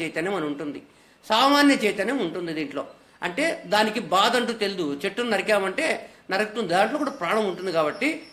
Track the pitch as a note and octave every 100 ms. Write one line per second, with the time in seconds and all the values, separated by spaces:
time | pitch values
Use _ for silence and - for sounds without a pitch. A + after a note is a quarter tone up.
0 | E3 D#3+ F3 G3+ D3+ C#3+ D#3 C#3 - _
1 | _ _ - A3 C4+ C#4+ C#4+ C4+ G#3+ G3+
2 | G3 C4+ F3+ F3 F3 D#3 C#3+ C#3 - -
3 | _ _ F3 F3+ D#4+ - F3 G3+ A3 A#3
4 | F3 F3+ A3 A#3+ A#3 A3+ G3+ F#3+ D#3 C#3+
5 | G3 G3 A#3+ G3+ F#3+ G#3 F#3+ F#3+ D#4+ D#4+
6 | - - - F#3+ G#3 A3 G3 E3+ A3 D4
7 | C#4+ - E3+ G#3 G#3 E3+ F#3+ E3 D3+ D3
8 | C#4 - -